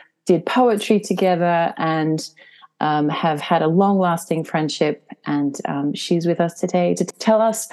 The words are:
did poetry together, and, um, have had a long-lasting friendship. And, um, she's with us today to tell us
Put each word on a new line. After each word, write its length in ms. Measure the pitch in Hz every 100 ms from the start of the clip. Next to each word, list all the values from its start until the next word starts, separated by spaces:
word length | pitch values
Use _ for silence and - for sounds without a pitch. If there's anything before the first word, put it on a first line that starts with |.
| - _ -
did 200 | 170 -
poetry 540 | 254 247 208 - 208
together, 720 | 208 185 190 175 175 170 170 -
and, 520 | 160 160 156 156 - _ - - - -
um, 260 | 151 151 147
have 320 | 160 165 151
had 220 | - 170
a 80 | 160
long-lasting 760 | 170 202 196 180 170 - 165
friendship. 680 | 156 160 156 - 151 147 - - -
And, 300 | 147 143 135
um, 300 | - 143 147
she's 340 | - - 170 170
with 140 | 170
us 180 | 170 -
today 340 | 180 180 175 175
to 100 | 180
tell 340 | - 220 220
us 300 | 226 220 -